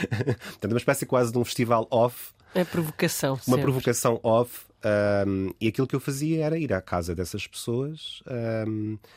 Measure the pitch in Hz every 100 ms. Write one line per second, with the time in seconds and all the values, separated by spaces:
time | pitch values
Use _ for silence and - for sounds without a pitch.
0 | - 104 123 117 - - 104 117 - 139
1 | 131 127 120 120 117 - 117 117 113 120
2 | 120 - - - _ 185 175 - 156 -
3 | 170 - 143 135 - 127 139 131 123 120
4 | 127 117 120 113 120 - - _ 107 104
5 | 104 101 98 95 95 - 113 110 135 139
6 | - 135 151 160 156 160 143 95 - 90
7 | 87 87 87 104 - - - 120 143 156
8 | - - - 127 113 110 110 107 107 110
9 | -